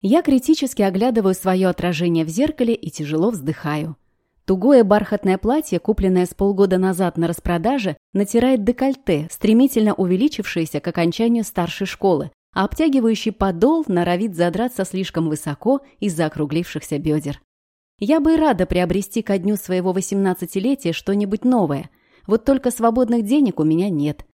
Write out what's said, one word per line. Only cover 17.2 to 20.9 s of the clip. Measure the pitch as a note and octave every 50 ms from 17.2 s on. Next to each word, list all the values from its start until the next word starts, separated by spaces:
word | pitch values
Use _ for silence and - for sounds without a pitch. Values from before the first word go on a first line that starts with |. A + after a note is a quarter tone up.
| - C#3 C#3+ - _ _ _ _ _ _ _ _ _ _ _ _
Я | G#3 G3+ D4+ D#4+
бы | C#4+ D#4+ D#4+
и | D#4+
рада | D#4 D#4 B3 F3 F#3 F3+
приобрести | - F#3 F3+ F3 F3+ F#3+ G3 - - A#3+ G#3+
ко | - G3+ G3
дню | E3+ G3 G#3+
своего | G3+ - - F#3 F#3 F3+ F#3+
восемнадцатилетия | F#3 F#3 F#3 - G3+ G3 G3 F#3+ F#3 - - E3 - G3 F#3+ B3 C#4 C4 - E3+